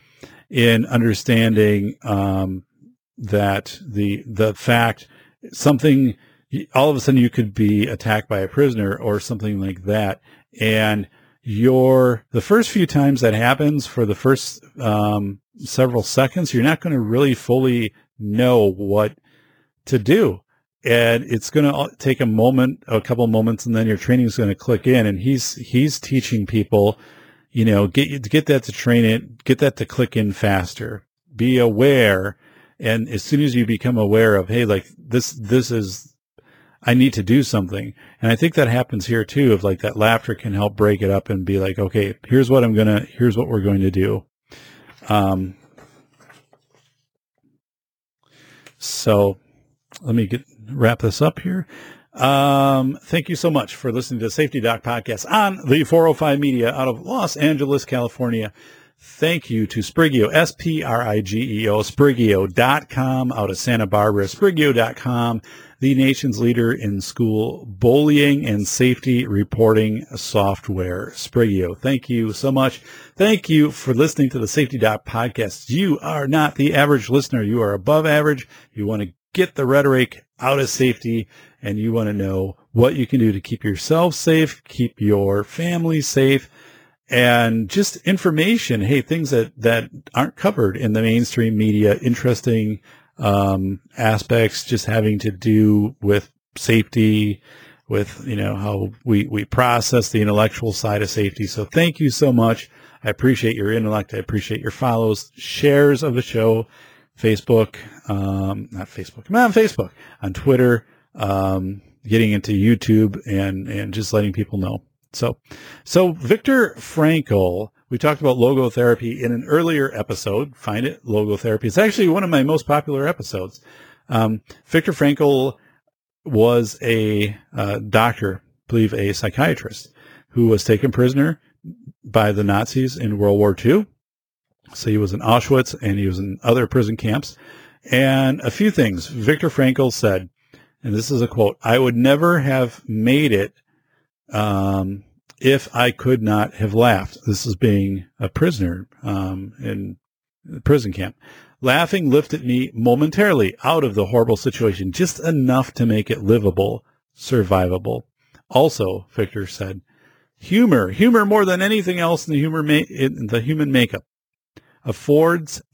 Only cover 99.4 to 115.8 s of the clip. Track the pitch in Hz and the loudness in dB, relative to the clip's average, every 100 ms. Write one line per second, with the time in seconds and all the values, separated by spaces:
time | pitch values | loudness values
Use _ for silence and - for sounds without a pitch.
99.4 | - - 127 120 - 123 104 113 104 104 | -6 -2 0 0 0 0 0 -2 0 2
100.4 | 110 - 117 101 110 104 101 113 101 - | 0 -2 -8 -6 -4 -4 -4 -2 -4 -4
101.4 | 101 - 101 165 170 - 147 - 139 120 | -8 -8 -6 -2 -2 0 -2 2 2 4
102.4 | 113 113 - _ - _ 110 - 127 123 | 2 0 -6 _ -20 _ -8 0 0 2
103.4 | 113 110 101 113 107 107 95 107 - 104 | 0 -2 -2 -2 -2 -4 -4 -10 -6 -6
104.4 | - 110 110 - 131 117 113 104 - - | -4 -6 -8 -4 -2 0 0 -2 -6 -18
105.4 | - - 147 139 143 135 151 120 - 113 | -14 0 2 6 4 4 0 -4 -4 0
106.4 | 113 113 113 _ - _ _ _ 110 104 | 2 0 -2 _ -20 _ _ _ 0 0
107.4 | - 113 107 - - - - 98 98 98 | 2 2 2 -4 -20 -20 -8 -6 -4 -4
108.4 | 95 101 - 95 98 - 90 - - 214 | -4 -6 -10 -14 -14 -14 -16 -16 -4 0
109.4 | 240 214 220 - 92 _ - - 98 92 | 2 4 2 0 -8 _ -20 -10 -8 -4
110.4 | 139 127 127 117 - _ _ - 101 98 | 2 4 4 2 -2 _ _ -8 -2 0
111.4 | 95 95 95 98 _ _ 107 113 110 104 | 0 -2 -4 -10 _ _ 0 2 2 0
112.4 | - 104 107 117 - 107 110 101 - 98 | -2 0 2 2 4 4 4 0 -4 -4
113.4 | 98 95 - 104 104 107 101 107 104 95 | -2 -6 -8 -8 -8 -8 -2 -2 -2 -4
114.4 | 104 101 92 110 _ _ _ - 120 - | -6 -4 -6 -6 _ _ _ -6 -6 -6
115.4 | _ - - - | _ -20 -20 -20